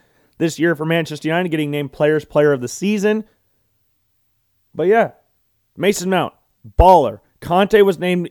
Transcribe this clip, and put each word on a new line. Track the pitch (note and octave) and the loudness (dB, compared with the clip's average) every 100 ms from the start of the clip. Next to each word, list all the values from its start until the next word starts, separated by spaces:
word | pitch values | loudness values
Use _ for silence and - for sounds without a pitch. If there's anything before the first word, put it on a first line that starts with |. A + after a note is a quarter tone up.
| _ _ _ - | _ _ _ -6
this | E3 - | -6 -2
year | E3+ | -2
for | D3 D#3 | -2 -2
Manchester | E3+ D3+ D3+ D#3 | -2 -4 -8 -4
United, | E3+ F#3 | -2 -2
getting | D#3 D3 | -4 -4
named | D3 C#3 | -6 -8
Players | - D3+ D#3 | -2 0 0
Player | - D3+ D3+ | -2 2 2
of | C#3 | 2
the | A#2+ | -4
Season. | - G3 G#3+ G#3 G#3+ G#3+ _ _ _ _ _ _ _ _ _ _ _ _ _ _ | -6 -4 -2 0 -2 -6 _ _ _ _ _ _ _ _ _ _ _ _ _ _
But | C#3 E3+ | -4 0
yeah, | A3+ F3+ - _ _ _ _ _ - | 2 0 -6 _ _ _ _ _ -4
Mason | F3 - F3+ | -2 -2 -2
Mount, | F#3 C3+ - _ _ A2 - | -2 -2 -8 _ _ -6 4
baller. | F3 F3+ A#2+ G#2 _ _ | 6 6 4 -4 _ _
Conte | - F3 G3 G#3+ | -4 0 2 4
was | G3 D#3 | 2 0
named | F3+ F3+ E3+ | -2 -4 -4